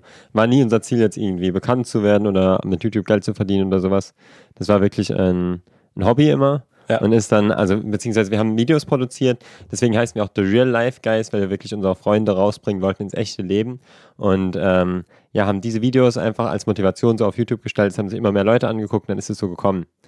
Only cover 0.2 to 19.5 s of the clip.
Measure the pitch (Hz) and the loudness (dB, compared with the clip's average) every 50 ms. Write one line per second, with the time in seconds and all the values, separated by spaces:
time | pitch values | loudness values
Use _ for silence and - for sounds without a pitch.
0.2 | - _ - 107 113 120 127 143 135 110 117 107 - - 127 117 110 101 - 101 | -12 _ 0 2 2 4 4 4 4 4 2 0 0 0 0 2 2 2 0 -2
1.2 | 104 98 92 87 90 92 87 95 - 120 123 127 120 - - 113 101 104 104 101 | -4 -4 -2 0 0 0 0 -2 0 0 -2 -2 -2 -2 -2 0 2 4 4 4
2.2 | 107 104 95 92 92 92 95 - - 98 95 85 - 110 - 107 90 - 107 101 | 2 2 2 2 4 4 2 2 0 -2 -4 -2 -2 -2 -2 -2 0 0 0 0
3.2 | - 110 101 - 104 95 98 98 98 95 95 95 90 95 98 98 - - _ _ | 0 -4 -4 -4 -2 -2 0 0 0 0 0 0 0 0 0 0 -2 -4 _ _
4.2 | _ - - - - _ _ - 92 95 104 98 98 101 - - 98 - - 92 | _ -20 -20 -20 -20 _ _ -6 0 2 2 4 2 2 0 -2 -4 -2 0 0
5.2 | 95 92 90 90 90 90 90 87 - _ _ _ _ _ - 98 92 104 120 139 | 2 2 2 0 0 -2 -4 -6 -10 _ _ _ _ _ -8 -2 0 2 4 4
6.2 | 147 151 143 139 139 139 143 139 - _ _ _ _ - 113 110 - 107 113 113 | 4 4 4 2 2 0 0 -2 -6 _ _ _ _ -2 -2 0 2 2 2 2
7.2 | 104 - 113 104 104 104 - - 104 90 98 110 - 107 104 98 - 120 104 110 | 2 2 2 2 2 2 2 2 2 0 0 0 -2 -4 -6 -6 -4 -2 0 0
8.2 | 104 95 107 104 110 110 110 113 120 131 160 151 - - 147 131 127 123 - - | 0 0 0 0 0 0 0 0 2 2 2 0 0 0 -2 -2 -2 -4 -4 -2
9.2 | 135 127 120 - - - - - - - - - 123 120 107 117 120 117 - 113 | 0 0 0 -2 -6 -20 -20 -20 -16 -10 -4 -2 0 2 2 2 0 -2 -2 -4
10.2 | 101 92 - 107 98 95 104 120 127 127 120 117 117 127 123 - - 113 110 110 | -4 -4 -2 -2 0 2 4 4 4 2 2 0 -2 -2 -4 -4 -4 -2 -2 -2
11.2 | 110 - - 101 98 92 101 95 - - 107 104 95 95 92 - - 101 104 107 | -2 -4 -4 -4 -4 -2 -4 -6 -8 -8 -8 -4 -2 -2 -2 -2 0 0 2 2
12.2 | 110 107 95 92 98 104 - - - 113 101 92 92 98 95 - 104 95 - - | 2 0 0 2 0 0 0 -2 -4 -6 -4 -2 -2 -2 -2 -4 -6 -8 -6 -8
13.2 | 110 101 - - 95 90 98 104 110 123 127 127 _ _ - - - _ _ - | -8 -8 -8 -8 -4 -2 -2 -2 -2 -2 -6 -14 _ _ -20 -20 -20 _ _ -4
14.2 | - 98 95 95 95 92 90 82 87 95 92 92 90 90 90 90 87 _ _ _ | 0 0 0 2 0 -2 -2 -2 0 2 2 2 2 0 -2 -6 -8 _ _ _
15.2 | _ _ - 107 98 98 98 98 95 117 110 110 113 127 123 131 127 123 117 - | _ _ -2 -2 0 0 -2 -2 -4 -4 -4 -2 -2 0 2 4 4 2 2 0
16.2 | 82 113 104 - 113 98 76 101 - - - - 95 95 - - - 117 113 107 | -2 -4 -2 -2 -4 -2 -4 -4 -2 -4 -2 0 0 0 0 0 0 0 2 2
17.2 | 113 101 - - 117 - 120 - - - - - 104 101 95 - 101 92 - 98 | 0 -2 -2 -2 -4 -4 -4 -6 -8 -6 -2 0 0 0 0 -4 -6 -6 -4 -2
18.2 | 117 101 101 101 98 107 117 123 131 110 113 110 107 101 113 101 - - 98 98 | 0 0 2 2 2 4 2 2 2 0 -4 -4 -4 -4 -4 -4 -4 -4 -6 -6
19.2 | - - 104 - 107 92 | -6 -8 -8 -6 -6 -8